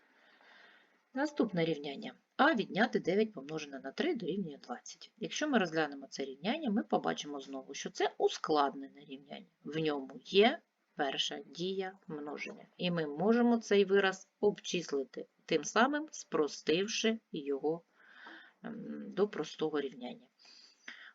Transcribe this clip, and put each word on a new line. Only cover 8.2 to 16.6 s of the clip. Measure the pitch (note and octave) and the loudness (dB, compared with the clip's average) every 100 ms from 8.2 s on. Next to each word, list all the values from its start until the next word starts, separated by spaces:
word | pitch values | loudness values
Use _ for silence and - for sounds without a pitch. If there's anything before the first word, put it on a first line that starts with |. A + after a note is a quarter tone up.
| G4+ - - D#3 - - C3+ - - | 0 2 2 4 4 0 -14 -18 -16
рівняння. | C3+ - C#3 - _ | -16 -14 -16 -16 _
В | D3+ D#3 | -6 -2
ньому | D#3 D3 C3+ - - | 0 -2 -6 -14 2
є | F#3 A3+ E4 _ _ _ - | 6 6 4 _ _ _ -4
перша | C#3 D3 - D3 D3 | -2 -2 -4 -4 -10
дія | C3+ F#3 F#3+ F#3+ F#3+ - | -6 -4 -4 -6 -8 -10
множення. | D3+ D3 C#3 - - - - | -8 -8 -8 -10 -12 -16 -4
І | F3+ | -2
ми | E3+ D3 | 0 -2
можемо | D3 G3 A#3+ A#3+ A#3 | 2 4 6 6 4
цей | - G3+ F#3+ | 4 4 6
вираз | G3 F#3+ F#3+ - - | 6 4 0 -10 0
обчислити, | G#3 - - F3+ D#3 C#3 B2+ - - _ - | 0 0 -4 -4 -2 -4 -4 -10 -14 _ -2
тим | D#3+ | -2
самим | C#3 G#3 C4 D4 D#4 | 2 4 4 2 -6
спростивши | - - E3 C#3+ - | -12 -4 0 0 -2